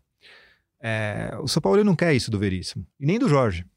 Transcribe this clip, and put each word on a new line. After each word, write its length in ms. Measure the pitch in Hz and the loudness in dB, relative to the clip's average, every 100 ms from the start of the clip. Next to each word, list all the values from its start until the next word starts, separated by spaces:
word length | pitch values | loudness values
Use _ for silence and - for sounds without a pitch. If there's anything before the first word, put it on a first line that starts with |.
| _ _ - - _ _ _ _ | _ _ -20 -20 _ _ _ _
É, 560 | 113 110 104 107 110 - | -6 -4 -4 -6 -8 -8
o 80 | 139 | -4
São 120 | 165 | -2
Paulo 220 | 196 196 | 2 4
não 100 | 208 165 | 4 4
quer 180 | 175 | 2
isso 160 | 131 - | 0 0
do 80 | 104 | -2
Veríssimo, 480 | 101 92 - - - - | -2 -4 -8 -12 -12 -4
e 80 | 143 | 0
nem 120 | 226 | 2
do 100 | 240 | 4
Jorge. 360 | 139 117 87 - | 4 2 -2 -8